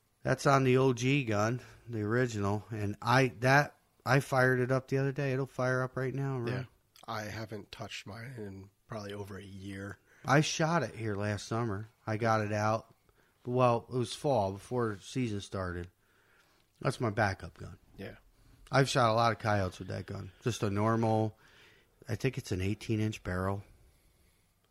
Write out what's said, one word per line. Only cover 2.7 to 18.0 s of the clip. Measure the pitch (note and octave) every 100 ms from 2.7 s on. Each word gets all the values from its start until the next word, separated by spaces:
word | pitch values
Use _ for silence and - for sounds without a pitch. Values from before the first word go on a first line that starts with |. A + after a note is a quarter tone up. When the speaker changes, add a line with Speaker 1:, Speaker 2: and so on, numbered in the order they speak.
Speaker 1:
and | A2 G2+ G#2+
I, | A2 B2+ C3 G#2+
that, | B2+ C#3 C#3+ - _ _
I | A2+ C3+
fired | - C3 B2+ B2+
it | B2
up | C3 -
the | C3+
other | C#3
day. | C3+ C#3
It'll | C3 C#3
fire | - B2+ B2+
up | B2+ -
right | C3
now, | C3 C#3 C3+
right? | A#2+
Speaker 2:
Yeah. | B2+ C3 _ _ - -
I | A2
haven't | G#2 G2 A2 G#2+ F#2+
touched | - G#2 - -
mine | G#2 A#2+ B2
in | G#2 F#2+ G2 _ -
probably | A2+ G2+
over | G#2 G2+ F#2+
a |
year. | G2 G2 G2 G2 G2+ - _ -
Speaker 1:
I | - C#3
shot | D3+ - D#3+ E3+
it | A2
here | G#2+ A2 G2+
last | G#2 G2+ -
summer. | A2+ A#2 G2 A2 _ -
I | G#2+
got | A#2 A2
it | G#2
out. | G#2+ G#2+ A2 - _ _ _ _ _
Well, | - B2 B2 A#2 -
it | B2
was | A#2+
fall | - D3+ B2 G2
before | G2 - B2 A#2 G2
season | - C3+ A#2+ G2+
started. | - G2 F#2 F2 F2+ _ _ _ _ _ _ _ _ -
That's | C#3 -
my | A#2+
backup | G#2 G2+ G2 E2+ -
gun. | F2+ F2 _
Speaker 2:
Yeah. | -